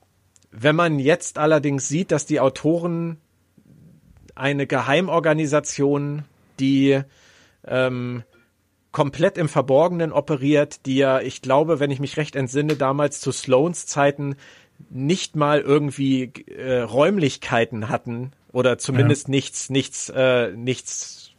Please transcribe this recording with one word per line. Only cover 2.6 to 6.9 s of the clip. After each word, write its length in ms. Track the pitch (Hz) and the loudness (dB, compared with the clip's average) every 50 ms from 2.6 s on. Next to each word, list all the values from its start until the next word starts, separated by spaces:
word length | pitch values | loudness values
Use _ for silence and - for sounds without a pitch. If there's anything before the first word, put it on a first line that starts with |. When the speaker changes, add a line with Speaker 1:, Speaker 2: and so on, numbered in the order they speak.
| - 151 165 170 170 175 170 170 170 170 165 156 _ _ _ _ _ _ _ _ _ _ - - - - - _ _ _ - - - - - | 0 0 0 0 0 -2 -4 -4 -4 -6 -8 -10 _ _ _ _ _ _ _ _ _ _ -20 -20 -20 -20 -20 _ _ _ -20 -20 -20 -20 -14
Speaker 1:
eine 320 | - 131 139 143 139 139 | -4 -2 -2 0 0 -2
Geheimorganisation, 1600 | - 143 131 117 127 143 165 190 175 156 170 151 160 151 156 160 139 147 151 143 - - - 139 139 143 143 143 147 147 151 143 _ _ _ _ _ _ - | -2 -2 -2 0 2 2 2 2 2 -2 0 2 2 0 2 0 0 0 0 0 -2 -4 0 0 0 2 0 -2 -4 -8 -10 -12 _ _ _ _ _ _ -2
die, 420 | 135 135 139 135 135 139 | 0 2 2 4 4 4